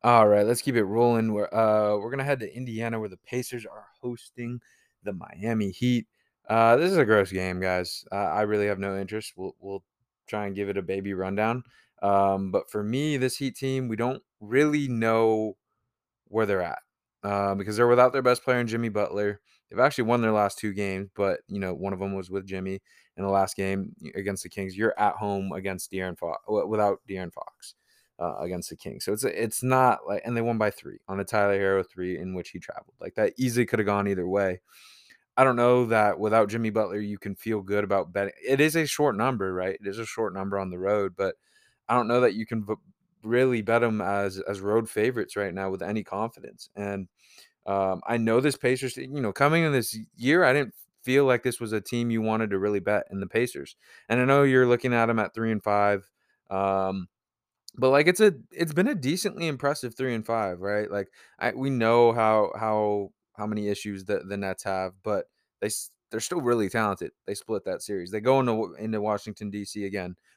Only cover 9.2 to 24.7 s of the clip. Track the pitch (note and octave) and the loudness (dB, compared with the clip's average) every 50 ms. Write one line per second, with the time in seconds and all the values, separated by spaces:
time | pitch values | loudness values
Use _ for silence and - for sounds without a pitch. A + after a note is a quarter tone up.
9.2 | G#2 - _ F2 F#2+ F#2 - _ - G2 G2 G2 _ _ _ _ _ _ _ _ | -10 -10 _ -10 -12 -12 -12 _ -14 -12 -12 -12 _ _ _ _ _ _ _ _
10.2 | _ - - G#2+ G#2 G2+ G2 G2 G2+ G2 G2 G2 F#2 E2+ F#2+ G2 F#2+ G2+ G2 F#2 | _ -8 -6 -4 -4 -4 -4 -4 -4 -2 -2 -4 -4 -4 -4 -4 -4 -4 -4 -4
11.2 | F#2+ F#2+ G2 G2+ G#2+ A2+ A#2 B2+ B2 _ _ _ _ _ _ _ - G2+ G2+ G2 | -4 -2 0 0 0 0 0 -4 -6 _ _ _ _ _ _ _ 0 4 4 6
12.2 | G2 G2 F#2+ F#2+ G2 F#2+ F#2 G2 - - - G#2+ G#2 G#2 A#2 C3+ D3 D#3 D3+ C3 | 6 4 2 0 -2 -2 -4 -4 -4 -4 -6 -6 -4 -2 -2 -2 0 0 0 0
13.2 | B2+ C3 - - C#3 C3 A#2+ - C3+ C3+ C3 C3 C3 A#2+ A2 G#2 A#2 B2 C3+ - | 0 -2 -2 -4 -6 -6 -6 -4 -4 -4 -2 -2 -4 -4 -4 -2 -2 -2 -4 -6
14.2 | _ _ _ _ G#2+ G#2 A#2 C3+ D3+ D3+ D3 D3+ C#3+ C3 B2 A2+ A2+ A2+ A2+ A2+ | _ _ _ _ -10 0 2 4 4 4 2 0 -2 -2 -2 0 2 2 4 4
15.2 | A2+ A2+ A2 A2 A2 G#2+ F#2+ _ _ _ _ _ _ _ _ _ _ _ _ _ | 4 4 4 2 0 -4 -6 _ _ _ _ _ _ _ _ _ _ _ _ _
16.2 | _ _ G2+ A2 A2 G2+ G2 F#2 F2+ E2 - - _ _ _ _ _ _ _ _ | _ _ -2 0 0 2 0 0 -2 -4 -6 -10 _ _ _ _ _ _ _ _
17.2 | - G2+ G2+ G2+ G2+ G2+ G2 G2 F#2+ G#2 G#2+ G#2+ A#2+ A#2+ A#2+ A#2+ B2 B2+ A#2+ C3+ | -6 -4 -2 0 0 0 0 -2 -4 -4 0 2 4 6 8 8 6 6 4 2
18.2 | B2+ B2+ B2 A#2 - - B2+ B2 A#2+ A2+ A2 A#2 A#2 A2+ G2+ G#2 G#2 - F2 G2+ | 2 2 2 2 0 -2 0 0 0 -2 -4 -4 -4 -2 -2 -2 -2 -2 -2 -2
19.2 | G#2 G#2 G#2 - _ _ _ _ _ _ - G2 B2+ D3 C#3+ - A#2 A2 A#2+ A#2+ | -2 -2 -4 -6 _ _ _ _ _ _ 0 2 2 2 2 0 0 2 2 2
20.2 | A#2 A2 A2 G#2+ G#2 G2 - - - G#2+ F#2+ G2 G2+ G2 F#2+ F#2+ G2+ G2 _ - | 2 2 2 2 2 0 -2 -4 -8 -6 -4 -4 -4 -4 -4 -6 -8 -10 _ -2
21.2 | G2+ G2 F2 - _ _ F#2+ G2+ F#2+ F#2 F2+ C#2+ F#2 G2 G2 F2+ G2 G2 G2 F#2+ | -2 0 -2 -4 _ _ -8 -6 -4 -4 -6 -6 -6 -6 -6 -6 -6 -6 -6 -8
22.2 | F#2 F2+ F#2 G2 F#2+ G2 F#2+ F#2+ F#2 F#2+ F#2+ F#2+ _ _ _ _ _ _ _ - | -8 -6 -8 -8 -6 -6 -8 -8 -6 -6 -8 -10 _ _ _ _ _ _ _ -6
23.2 | G2 G2 G2 G2 F#2+ F#2+ - - F#2+ F#2+ G2 G2 F#2+ - - _ - - - - | -2 0 2 2 2 0 -2 -4 -4 -2 -2 -4 -4 -8 -12 _ -20 -12 -10 -8
24.2 | G2 G2+ G2 F#2 - F#2 - G#2 G2 F#2+ | -6 -6 -6 -6 -10 -12 -10 -8 -8 -8